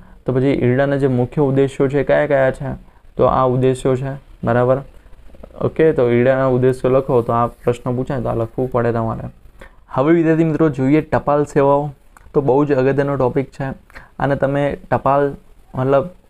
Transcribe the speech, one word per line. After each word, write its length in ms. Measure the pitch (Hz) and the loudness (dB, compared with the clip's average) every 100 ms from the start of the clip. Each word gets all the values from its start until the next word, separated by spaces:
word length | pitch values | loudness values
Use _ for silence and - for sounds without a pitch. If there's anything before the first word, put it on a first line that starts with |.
| - - - | -14 -10 -4
તો 60 | |
પછી 140 | 131 135 | 0 0
ઈરડાના 500 | 135 123 127 139 143 | 2 2 2 0 0
જે 120 | 135 | 0
મુખ્ય 340 | 123 127 - | 0 0 0
ઉદ્દેશો 460 | 139 131 139 - 139 | 0 2 0 0 0
છે 160 | 143 | 0
કયા 220 | 135 143 147 | 0 0 2
કયા 240 | 139 131 | 2 0
છે? 220 | 127 135 131 - - - - | -2 -8 -10 -14 -20 -14 0
તો 80 | |
આ 200 | 127 - | 2 2
ઉદ્દેશો 520 | 131 127 131 131 135 131 | 2 2 0 0 -2 -2
છે, 160 | 135 139 - - | -4 -10 -16 -8
બરાબર? 340 | 120 117 123 131 143 - - - - - - - | -2 0 2 0 -4 -18 -20 -20 -20 -20 -20 -6
ઓકે, 320 | - - 160 | -4 2 2
તો 180 | 151 123 | 2 2
ઈરડાના 360 | 120 123 131 135 | 4 2 2 0
ઉદ્દેશો 420 | 127 127 127 127 | 2 2 0 0
લખો 340 | 131 135 127 | 0 2 0
તો 100 | 113 | 0
આ 140 | 117 120 | 0 -2
પ્રશ્ન 500 | - - 120 131 123 | -2 -4 -4 -4 -6
પૂછાય 240 | 131 139 | -4 -6
તો 80 | 120 | -4
આ 60 | |
લખવું 360 | 117 113 - 127 | -4 -4 -4 -4
પડે 220 | 123 120 | -2 -2
તમારે. 360 | 117 113 120 120 - - - - - - | -2 -4 -6 -10 -16 -20 -20 -20 -20 -8
હવે 240 | - 143 | -2 2
વિદ્યાર્થી 320 | 170 160 160 | 2 2 2
મિત્રો 240 | 165 151 160 | 0 2 0
જોઈએ 320 | 135 131 151 | 0 2 0
ટપાલ 440 | 151 123 - 147 | 0 -2 0 -2
સેવાઓ. 460 | 143 151 139 143 147 139 - - - | 0 0 2 2 -2 -10 -20 -20 -4
તો 60 | 151 | -2
બહુ 240 | 139 131 | 2 2
જ 80 | 147 | 2
અગત્યનો 440 | 135 131 139 139 139 | 2 2 0 -2 -2
topic 340 | 127 139 127 | -2 -2 -6
છે, 140 | - 135 - - - - - | -8 -10 -10 -16 -20 -18 -6
અને 180 | 139 135 | -2 0
તમે 400 | 135 143 143 - - | -2 -2 -2 -4 -4
ટપાલ 440 | 120 135 139 143 143 - - - | -2 0 2 0 -4 -16 -20 -12
મતલબ 300 | 135 131 139 180 - _ | -4 0 0 0 -10 _